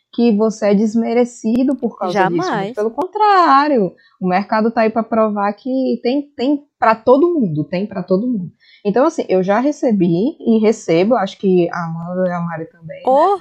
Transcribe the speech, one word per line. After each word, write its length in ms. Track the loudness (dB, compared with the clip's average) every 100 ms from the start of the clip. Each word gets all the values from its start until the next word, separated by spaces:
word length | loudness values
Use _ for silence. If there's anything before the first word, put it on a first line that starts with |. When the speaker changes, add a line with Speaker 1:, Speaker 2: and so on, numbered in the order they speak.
| _
Speaker 1:
que 180 | 0 2
você 340 | 2 0 0 0
é 40 |
desmerecido 1000 | 2 2 0 0 0 -2 -2 -2 0 0 -2
por 220 | -4 -6
causa 140 | -4
disso, 180 | 0 2
muito 140 | 0 -2
Speaker 2:
Jamais. 280 | -4 -4
Speaker 1:
pelo 160 | -4 -6
contrário, 1000 | -4 -6 0 2 4 4 4 4 2 0 -4 _ -6
o 60 | -2
mercado 440 | -2 0 0 0
tá 100 | 0
aí 80 | 0
pra 140 | 0
provar 480 | -2 0 0 0 -4
que 460 | -4 -6 -4 -2 -2
tem, 200 | -2 -4 -6 -6
tem 260 | -4 -4 -6 -2
pra 160 | 0 0
todo 380 | 2 4 4 0
mundo, 280 | -2 -2 -4
tem 200 | -4 -6
pra 160 | -8
todo 240 | -2 -2 0
mundo. 220 | -4 -8 -14 _ _ -2
Então, 200 | 0 0
assim, 200 | -2 -2
eu 160 | 0
já 160 | 2 0
recebi 800 | 0 -2 0 2 2 0 -2 -4
e 200 | 0 2
recebo, 540 | 2 0 0 0 2 0
acho 220 | -2 -4
que 300 | 0 2 2
a 160 | -4 -10
Amanda 440 | -10 -8 -4 -4
e 20 |
a 80 | -4
Mari 260 | -6 -8 -12
também, 280 | _ -18 -8
né? 60 | 0
Speaker 2:
Oh! 340 | 2 2 0